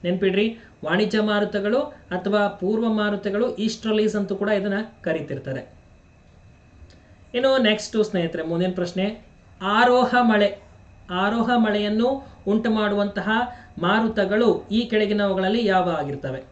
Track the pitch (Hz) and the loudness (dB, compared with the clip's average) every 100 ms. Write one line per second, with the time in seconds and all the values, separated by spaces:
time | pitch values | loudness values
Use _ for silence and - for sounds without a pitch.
0 | 175 185 190 185 226 - - - 123 185 | -2 0 0 2 0 -2 -18 -12 -2 0
1 | 214 220 214 208 208 202 202 247 294 - | 2 0 0 0 0 -2 0 0 -2 -10
2 | - 180 196 208 202 - 185 220 233 214 | -8 -6 0 0 0 -2 -2 0 0 0
3 | 208 202 208 202 247 - 220 - 220 214 | 0 -2 -4 -2 -2 -2 -4 -4 -2 0
4 | 214 208 196 196 202 208 196 196 226 - | 0 0 -4 -2 0 0 0 -4 -6 -8
5 | 170 160 147 135 - - - - - - | -4 -4 -4 -10 -8 -10 -10 -20 -20 -20
6 | - - - - - - - - - - | -20 -20 -20 -20 -20 -20 -20 -20 -20 -20
7 | - - - 247 269 262 220 214 - 220 | -20 -20 -8 0 2 4 4 2 -2 0
8 | 214 185 165 165 160 165 185 180 175 185 | 0 0 -2 -4 -4 0 0 -2 -4 -2
9 | 196 226 - - - - 190 214 247 247 | -4 -4 -18 -20 -20 -8 0 4 6 4
10 | 247 247 233 208 202 - - - - - | 4 4 4 4 2 -2 -18 -20 -20 -20
11 | - 180 202 233 233 240 220 208 208 220 | -8 -4 -2 0 0 2 2 0 0 0
12 | 240 277 - - - 220 226 214 208 202 | 0 -2 -8 -10 -2 0 0 0 0 0
13 | 202 - 208 226 247 - - - 175 214 | -2 -4 -2 -2 -2 -8 -16 -4 0 2
14 | 226 - 185 214 233 - - 214 233 214 | 0 0 0 2 2 2 0 -2 0 0
15 | 208 208 202 190 185 226 214 185 175 156 | 2 2 0 0 0 2 2 2 2 -2
16 | 143 143 135 131 - | -4 -6 -8 -8 -12